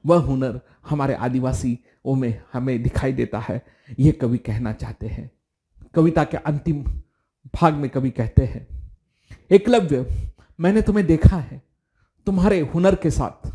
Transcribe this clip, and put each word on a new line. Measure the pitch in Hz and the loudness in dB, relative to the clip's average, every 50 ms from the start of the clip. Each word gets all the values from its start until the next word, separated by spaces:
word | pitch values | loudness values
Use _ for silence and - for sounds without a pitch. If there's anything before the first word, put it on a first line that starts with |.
| - | 4
वह | 147 170 170 | 4 4 4
हुनर | 139 131 135 131 131 127 107 127 _ _ _ _ _ - | 4 0 -2 -2 -2 -4 -6 -10 _ _ _ _ _ -6
हमारे | 151 147 139 135 127 | -4 -2 0 -2 -2
आदिवासियों | - 117 127 127 131 127 127 131 - 131 123 120 120 _ _ _ _ _ 143 135 | -2 -2 -2 -2 -2 -2 -2 -4 -2 -2 -4 -4 -6 _ _ _ _ _ -2 -2
में | 131 127 117 110 - - _ - | 0 0 -2 -4 -6 -10 _ -8
हमें | 123 127 131 127 113 117 | -4 -4 -2 -4 -2 -2
दिखाई | 127 - - - 135 131 | -2 -2 0 -2 -2 -2
देता | 127 120 - - 107 | -2 -4 -4 -4 -8
है," | 110 - 98 120 _ _ _ _ _ - 117 - | -6 -6 -8 -8 _ _ _ _ _ -14 -2 2
ये | 131 156 | 4 4
कवि | 151 - 135 117 123 | 4 2 -2 -2 -2
कहना | 113 - 120 107 110 123 107 110 | -2 -4 -6 -6 -4 -4 -6 -6
चाहते | - 123 110 107 _ 110 | -8 -10 -12 -12 _ -10
हैं। | - - - - 127 _ _ _ _ _ _ _ _ _ _ - - - | -10 -10 -10 -12 -16 _ _ _ _ _ _ _ _ _ _ -20 -4 0
कविता | 170 160 165 160 170 151 | 2 2 4 2 0 -2
के | - - | -2 -6
अंतिम | - - - 147 143 - 170 151 135 110 - - - - _ _ _ _ _ _ _ _ 131 - - | -6 -4 -4 -4 -2 -2 -4 -4 -4 -4 -6 -6 -6 -10 _ _ _ _ _ _ _ _ -14 -2 2
भाग | 165 160 151 | 2 2 2
में | 147 147 123 | 0 -4 -4
कवि | - 135 131 131 | -2 -2 -2 -2
कहते | - - 113 - - - 135 | -2 -2 -4 2 2 2 2
हैं, | 120 - 113 - _ - - - - - _ _ _ _ _ _ _ - _ _ _ | 2 -6 -10 -12 _ -14 -14 -14 -16 -20 _ _ _ _ _ _ _ -20 _ _ _
एकलव्य, | 185 202 202 233 247 233 190 151 143 127 127 - - - - - - _ _ _ _ - | 4 4 6 6 4 4 4 0 -2 -2 -2 -4 -4 -6 -6 -8 -12 _ _ _ _ 0
मैंने | 165 180 202 220 | 0 2 2 4
तुम्हें | - - 196 208 190 | 2 2 0 2 2
देखा | - 165 156 - - 202 | 2 2 6 6 6 6
है | 170 127 - 135 135 _ _ _ _ _ _ _ _ _ _ _ _ _ | 6 -6 -10 -14 -18 _ _ _ _ _ _ _ _ _ _ _ _ _
तुम्हारे | 208 196 185 175 214 208 180 | -2 0 2 2 2 2 2
हुनर | 151 120 - 170 180 190 185 | 0 -2 -2 2 2 2 2
के | 185 - 160 | 2 0 -2
साथ। | - - 131 - - _ - - | 0 0 -4 -4 -8 _ -14 -10